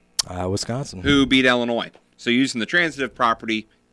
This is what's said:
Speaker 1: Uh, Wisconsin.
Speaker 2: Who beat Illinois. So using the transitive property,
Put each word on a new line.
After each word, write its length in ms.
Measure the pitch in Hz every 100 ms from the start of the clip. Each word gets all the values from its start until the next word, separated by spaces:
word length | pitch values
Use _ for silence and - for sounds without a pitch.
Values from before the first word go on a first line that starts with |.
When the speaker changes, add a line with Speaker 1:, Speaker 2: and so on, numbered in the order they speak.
| _ - -
Speaker 1:
Uh, 220 | 90 92
Wisconsin. 520 | 98 - 113 - 92
Speaker 2:
Who 240 | 92 143 131
beat 200 | 131 127
Illinois. 460 | 123 120 117 - - _ _
So 120 | -
using 300 | 120 135 120
the 60 | 104
transitive 480 | 175 170 139 131 -
property, 520 | 120 110 113 110 - _ _